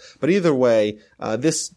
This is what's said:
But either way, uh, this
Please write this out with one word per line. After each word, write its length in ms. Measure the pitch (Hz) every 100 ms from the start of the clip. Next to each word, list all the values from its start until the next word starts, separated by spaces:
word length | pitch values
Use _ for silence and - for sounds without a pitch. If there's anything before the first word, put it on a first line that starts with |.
| - -
But 80 | 143
either 260 | 196 170
way, 440 | 135 127 113 107 104 _ -
uh, 180 | 113 113
this 360 | 143 160 -